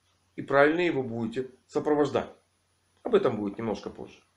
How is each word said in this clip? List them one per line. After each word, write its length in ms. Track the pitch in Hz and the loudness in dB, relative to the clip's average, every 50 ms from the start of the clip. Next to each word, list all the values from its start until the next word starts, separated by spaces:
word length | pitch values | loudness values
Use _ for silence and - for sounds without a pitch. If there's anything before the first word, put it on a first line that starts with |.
| _ _ _ _ _ _ _ | _ _ _ _ _ _ _
и 60 | - 131 | -14 -6
правильно 380 | - 139 139 143 151 156 170 | 0 4 6 6 6 4 2
его 220 | 180 170 147 135 127 | 2 0 0 0 -2
будете 480 | 117 113 117 117 113 - 131 127 131 - _ _ | -4 -4 -4 -4 -4 -4 -6 -8 -8 -10 _ _
сопровождать. 680 | _ - 151 147 151 151 147 147 135 117 113 85 - - _ _ _ _ _ _ _ _ _ _ _ _ _ _ | _ -6 -4 0 2 2 2 2 2 2 -2 -2 -2 -12 _ _ _ _ _ _ _ _ _ _ _ _ _ _
Об 120 | - 254 | 0 2
этом 220 | 196 127 135 117 | 2 2 2 -2
будет 220 | 104 104 101 98 - | 0 -4 -6 -6 -6
немножко 320 | 113 113 101 101 - - | -6 -6 -6 -6 -8 -12
позже. 320 | - - - - - - _ _ _ | -12 -14 -16 -18 -18 -20 _ _ _